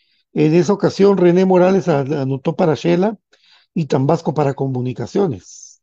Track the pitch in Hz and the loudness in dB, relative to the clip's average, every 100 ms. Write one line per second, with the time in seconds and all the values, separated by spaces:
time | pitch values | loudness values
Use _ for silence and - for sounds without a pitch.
0 | _ _ _ - 156 170 175 196 160 - | _ _ _ -2 2 2 2 0 0 2
1 | 202 190 175 175 190 180 180 190 175 143 | 2 4 4 4 4 4 4 2 0 -2
2 | 135 151 131 135 165 160 165 131 170 175 | -2 -4 -4 -4 -4 -2 0 0 0 0
3 | 208 208 _ _ _ _ _ - 143 147 | 0 -4 _ _ _ _ _ -8 -2 0
4 | 139 165 - 147 139 135 135 123 127 123 | 0 -2 -2 -2 -2 -2 -6 -4 -6 -8
5 | 110 196 190 95 - - - _ | -6 -2 -2 -4 -14 -20 -20 _